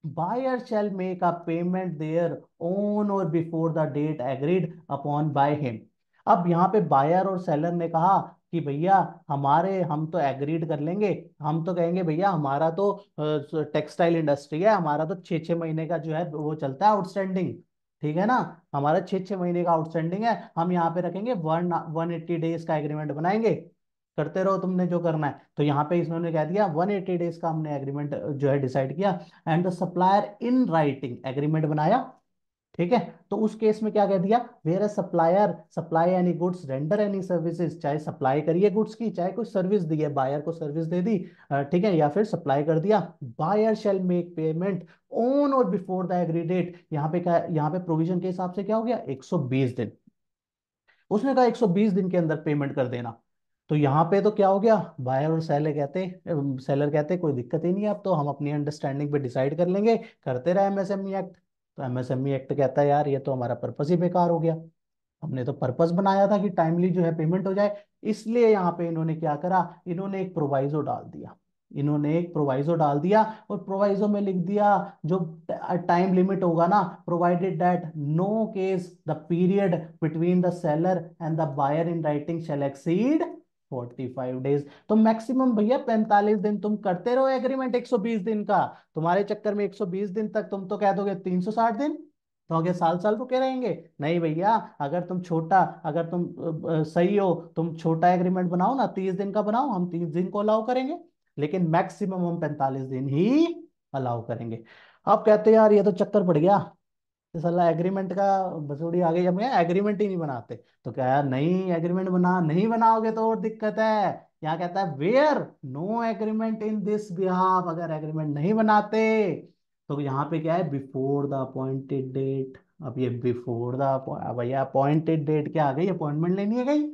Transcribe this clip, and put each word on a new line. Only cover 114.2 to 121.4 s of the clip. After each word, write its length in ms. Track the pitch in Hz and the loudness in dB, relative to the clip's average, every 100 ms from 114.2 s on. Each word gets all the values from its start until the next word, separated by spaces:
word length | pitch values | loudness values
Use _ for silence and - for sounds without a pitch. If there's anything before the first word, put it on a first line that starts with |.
| _ _ | _ _
यहाँ 140 | 147 165 | -6 -4
कहता 240 | 175 185 | -2 -2
है 140 | 190 135 | -4 -2
where 420 | 160 254 302 262 156 _ 139 | 2 4 4 2 -4 _ -12
no 340 | 135 160 233 | -8 -4 -2
agreement 580 | 226 214 214 220 226 220 | -2 -2 -2 -2 -2 -4
in 180 | 214 214 | -4 -4
this 260 | 190 208 208 175 | -2 -4 -4 -2
behalf, 500 | 185 180 185 202 175 | 0 2 4 4 0
अगर 220 | 165 165 | -6 -6
एग्रीमेंट 440 | 156 156 156 151 | -6 -6 -4 -4
नहीं 200 | 143 165 | -2 0
बनाते 760 | 220 214 214 208 220 220 220 202 147 - _ _ _ _ | 2 4 4 2 0 2 2 0 -2 -10 _ _ _ _
तो 120 | 143 | -4
यहाँ 240 | 139 135 | -2 -2
पे 160 | 147 160 | -2 -2
क्या 140 | 160 | 0
है 160 | 170 165 | 0 0
before 520 | 139 - 135 131 143 | -4 -6 -4 0 0
the 140 | 139 | 0
appointed 720 | 135 | -4